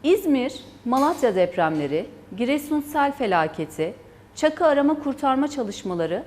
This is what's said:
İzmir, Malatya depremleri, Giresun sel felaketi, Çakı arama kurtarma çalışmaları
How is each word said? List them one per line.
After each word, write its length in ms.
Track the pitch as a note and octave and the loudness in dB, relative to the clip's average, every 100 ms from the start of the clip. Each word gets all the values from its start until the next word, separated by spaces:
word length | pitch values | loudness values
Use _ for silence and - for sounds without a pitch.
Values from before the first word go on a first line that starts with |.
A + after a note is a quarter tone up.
İzmir, 600 | C#4+ G#4 F#4+ C4+ B3+ - - - | 2 2 2 0 0 -6 -18 -10
Malatya 500 | A#3+ C4 C#4+ F4 A#3+ | -2 2 2 2 2
depremleri, 720 | F#3 F3 F3+ D#3+ D#3 C#3+ D3+ A3 - - F#3+ | 2 0 2 0 0 0 -2 -4 -14 -16 -4
Giresun 440 | A#3+ D4 D4 D4+ | 0 -2 0 -4
sel 320 | D4 D#4 C#4 | -2 0 0
felaketi, 800 | C#4 A3+ F3+ D#3+ E3 D3+ - D#3+ - - - - | 0 0 2 0 -4 -8 -4 -6 -6 -20 -20 -20
Çakı 320 | - D4+ D4+ E4 | -2 0 2 2
arama 360 | C#4+ C#4+ D4+ | 4 2 0
kurtarma 460 | D4 B3+ C#4 C4 C#4+ | -4 -2 0 0 0
çalışmaları 720 | D4 G#3+ G3 F#3+ F3 D#3+ F#3 | -2 -6 -6 -6 -2 -2 -2